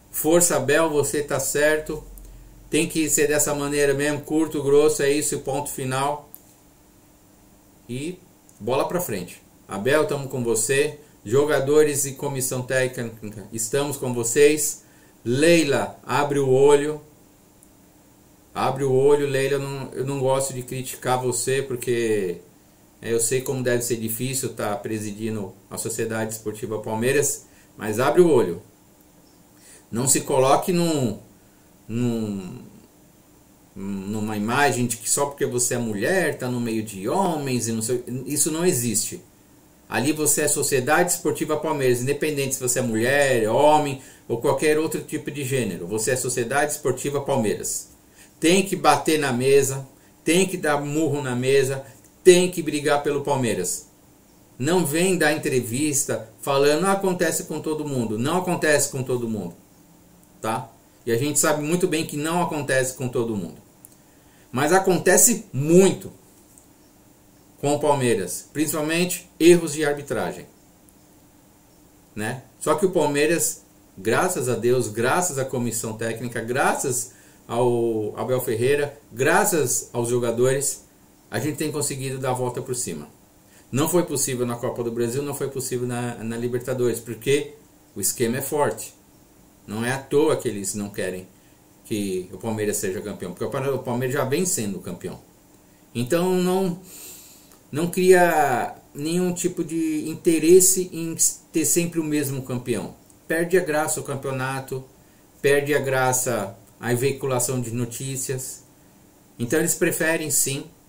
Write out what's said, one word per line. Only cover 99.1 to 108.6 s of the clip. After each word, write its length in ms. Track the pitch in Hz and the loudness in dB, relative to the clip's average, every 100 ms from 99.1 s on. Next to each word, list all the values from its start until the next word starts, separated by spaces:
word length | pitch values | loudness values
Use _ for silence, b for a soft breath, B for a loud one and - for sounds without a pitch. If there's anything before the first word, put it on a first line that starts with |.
| 175 180 | 0 0
tipo 320 | 175 175 175 | 0 -2 -4
de 440 | 156 165 160 151 156 | -4 -2 -2 -2 -6
interesse 800 | 165 - 160 160 185 185 - 180 | -2 2 4 8 8 8 4 -2
em 240 | 165 165 160 - - - | -6 -6 -2 -2 -2 -4
ter 140 | 170 | 0
sempre 340 | 151 175 170 165 | 2 2 0 -2
o 60 | |
mesmo 380 | 151 147 131 135 | -2 -2 -2 -4
campeão. 520 | 127 120 123 107 87 - - - - | -6 -6 -2 -4 -4 -12 -20 -18 -4
Perde 300 | 160 170 185 | -2 2 2
a 40 | |
graça 400 | 151 151 151 143 | 2 0 -2 -4
o 40 | |
campeonato, 800 | 135 131 139 131 131 135 131 131 - b b b b - | -6 -6 -6 -4 -4 -6 -8 -10 -12 b b b b -2
perde 340 | 139 143 139 | 2 4 4
a 40 | 139 | 0
graça 800 | 127 131 127 123 131 113 98 - - - | 2 2 2 2 0 -2 -4 -10 -20 -8
a 140 | 117 | -2
veiculação 680 | 120 135 131 139 127 135 127 | 0 0 -2 -2 -2 -2 -2
de 100 | 113 | -4
notícias. 920 | 117 117 - 135 131 - 131 - - | -4 -4 -6 -8 -6 -6 -6 -8 -12